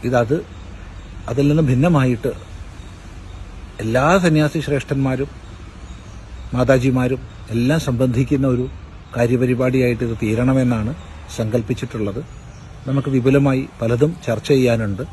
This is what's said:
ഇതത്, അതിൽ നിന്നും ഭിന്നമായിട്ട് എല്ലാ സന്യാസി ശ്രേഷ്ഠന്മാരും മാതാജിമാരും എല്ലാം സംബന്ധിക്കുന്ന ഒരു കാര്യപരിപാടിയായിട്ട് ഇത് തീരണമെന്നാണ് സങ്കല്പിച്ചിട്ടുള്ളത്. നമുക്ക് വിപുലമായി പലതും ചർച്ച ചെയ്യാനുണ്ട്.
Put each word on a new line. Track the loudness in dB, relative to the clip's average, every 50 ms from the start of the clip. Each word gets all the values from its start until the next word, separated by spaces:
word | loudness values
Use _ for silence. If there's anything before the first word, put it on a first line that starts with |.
| -2
ഇതത്, | 2 2 2 2 2 0 -2 -2 -6 -14 -16 -16 -16 -16 -16 -16 -16 -16 -16 -16 -16 -16 -14 -8 -6
അതിൽ | 0 2 4 4
നിന്നും | 4 4 4
ഭിന്നമായിട്ട് | 4 4 4 4 4 4 4 4 4 2 0 -2 -4 -6 -6 -12 -16 -14 -14 -14 -14 -16 -16 -16 -16 -18 -18 -18 -18 -16 -16 -16 -16 -14 -14 -14 -14 -16 -16 -16 -16 -12 -8
എല്ലാ | -4 0 2 4 4 6 6 6
സന്യാസി | 6 6 4 4 4 2 2 -2
ശ്രേഷ്ഠന്മാരും | -2 0 -2 -2 0 -2 -2 0 0 0 0 0 -4 -6 -6 -16 -16 -16 -16 -16 -18 -18 -18 -18 -16 -16 -16 -16 -16 -18 -18 -18 -16 -16 -16 -14 -12 -6
മാതാജിമാരും | 0 0 4 4 4 4 4 2 2 2 2 0 -2 -4 -6 -12 -16 -16 -12 -4
എല്ലാം | -2 0 2 2 2 2
സംബന്ധിക്കുന്ന | 2 0 0 2 2 2 2 2 2 2 2 2 2 2
ഒരു | 2 2 0 -4 -6 -12 -16 -16 -18 -18 -18 -12 -2
കാര്യപരിപാടിയായിട്ട് | 0 2 2 4 2 4 2 2 2 2 2 4 4 4 2 2 0 -2
ഇത് | -2 -2 -2
തീരണമെന്നാണ് | 0 0 2 2 2 4 4 4 4 2 2 0 0 -4 -4 -6 -10 -16 -16 -16 -16 -14
സങ്കല്പിച്ചിട്ടുള്ളത്. | -6 -4 -4 0 0 -2 0 0 -4 -4 -4 -8 -6 -4 -4 -4 -4 -6 -10 -10 -14 -16 -16 -18 -18 -18 -18 -18 -18 -14 -6
നമുക്ക് | -2 -2 -2 0 0
വിപുലമായി | 0 2 4 6 4 6 6 4 2 2 -2 -6 -8 -4
പലതും | 0 0 2 4 4 2 2 -2 -4
ചർച്ച | -4 -4 -4 2 2
ചെയ്യാനുണ്ട്. | 4 4 6 4 4 2 0 -2 -4 -4 -6 -10